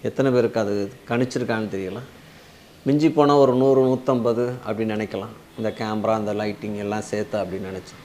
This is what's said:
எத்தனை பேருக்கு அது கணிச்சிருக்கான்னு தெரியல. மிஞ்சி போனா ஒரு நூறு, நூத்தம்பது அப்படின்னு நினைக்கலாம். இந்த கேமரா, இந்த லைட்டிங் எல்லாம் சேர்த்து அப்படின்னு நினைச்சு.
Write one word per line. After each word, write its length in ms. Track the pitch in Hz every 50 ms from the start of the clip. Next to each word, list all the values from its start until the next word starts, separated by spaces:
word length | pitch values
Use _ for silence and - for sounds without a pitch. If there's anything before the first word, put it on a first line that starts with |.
எத்தனை 300 | - 123 - - 135 135
பேருக்கு 280 | 123 123 117 113 117 113
அது 320 | 110 101 104 101 101 98 - - - -
கணிச்சிருக்கான்னு 600 | 117 120 127 127 - 131 123 107 117 110 110 101
தெரியல. 260 | 98 98 95 92 98 104 131 - - - - - - - - - - - - - - -
மிஞ்சி 280 | - 135 139 147 151 160
போனா 260 | 156 151 147 143 143
ஒரு 180 | 143 139 127 123
நூறு, 320 | 127 131 135 135 131 131
நூத்தம்பது 680 | 127 131 127 - - 135 123 113 120 117 113 123 120 123 123 - 110
அப்படின்னு 280 | 110 104 113 110 107
நினைக்கலாம். 360 | 107 107 101 - 98 98 110 110 - - - -
இந்த 160 | - 113 107 107 -
கேமரா, 400 | 117 107 107 107 101 113 110 110
இந்த 160 | 107 104 104
லைட்டிங் 420 | 104 107 107 101 - - 104 104
எல்லாம் 260 | 104 104 101 107 110
சேர்த்து 360 | 104 - - 107 107 - - 107
அப்படின்னு 340 | 98 92 95 95 98 95
நினைச்சு. 220 | 95 92 87 - - -